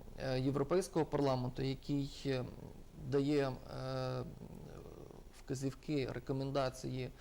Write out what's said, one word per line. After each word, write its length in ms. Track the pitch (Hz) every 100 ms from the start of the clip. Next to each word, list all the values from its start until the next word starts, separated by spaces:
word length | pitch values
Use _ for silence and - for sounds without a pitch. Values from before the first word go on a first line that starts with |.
| - -
е, 220 | 131 131
Європейського 640 | 131 135 139 175 190 165 151
парламенту, 580 | 147 143 127 123 -
який, 600 | 135 139 - 143 139 - 139
е, 180 | 131 123 - - - - - 147
дає, 380 | 139 139 147 139
е, 720 | 127 - 131 131 131 131 127 120 - - - - - - - - - - - -
вказівки, 640 | 131 135 - - 151 123
рекомендації 960 | 123 - 135 135 139 131 123 135 127 127 -